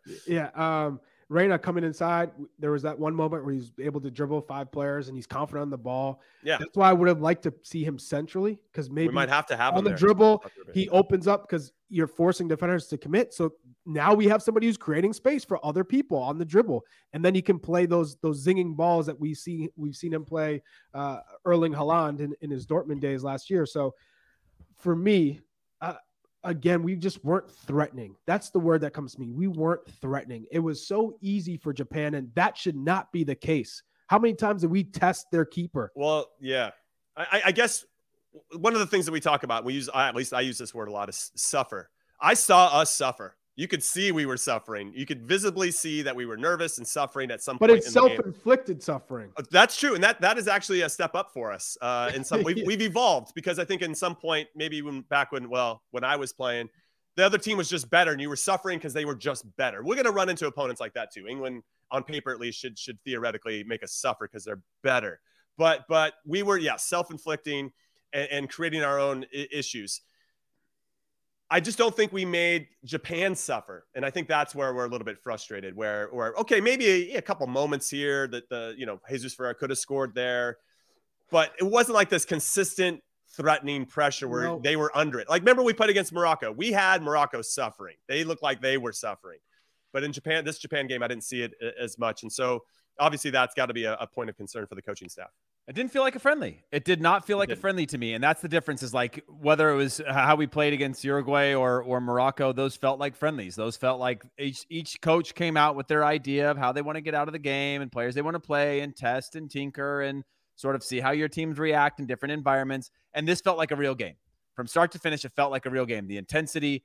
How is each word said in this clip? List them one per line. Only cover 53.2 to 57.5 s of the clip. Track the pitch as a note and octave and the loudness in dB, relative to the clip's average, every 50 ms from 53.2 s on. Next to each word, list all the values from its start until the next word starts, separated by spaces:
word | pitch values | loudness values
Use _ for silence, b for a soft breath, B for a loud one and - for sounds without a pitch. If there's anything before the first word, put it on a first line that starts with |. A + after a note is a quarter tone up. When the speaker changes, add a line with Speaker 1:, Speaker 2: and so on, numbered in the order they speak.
| - - - | 0 -6 -12
Speaker 2:
because | E3 - F#3 E3+ F3+ | -6 -4 -4 -2 -2
I | E3+ | -2
think | - G3 - | -4 -4 -4
in | F3+ D#3+ D3+ | -4 -6 -4
some | - F#3 F3 E3 | -4 -4 -4 -4
point, | - - E3 D#3+ D3+ D3+ - _ | -4 -4 -2 -2 -2 -2 -6 _
maybe | D3+ D#3 D#3+ D3+ | -8 -6 -6 -6
even | D3+ D3 D3 C#3 C3+ | -8 -8 -8 -10 -12
back | B2+ - C#3+ C#3+ C3+ - C#3+ | -6 0 0 0 0 0 -4
when, | C3 B2 A#2 | -8 -8 -4
well, | B2 B2+ B2 A#2 A2+ - _ _ | -2 -2 0 -2 -4 -6 _ _
when | B2 B2 B2 | -8 -4 -2
I | C3 D3 | -2 -2
was | C#3+ C3+ B2+ | -2 -4 -8
playing, | - - B2+ B2 A#2+ A#2+ A#2 A2+ - _ _ _ _ _ _ _ _ | -8 -6 -4 -4 -4 -4 -6 -8 -14 _ _ _ _ _ _ _ _
the | F3 F#3 | 4 4
other | G3+ G#3 | 4 4
team | G3+ - A3 | 2 0 -2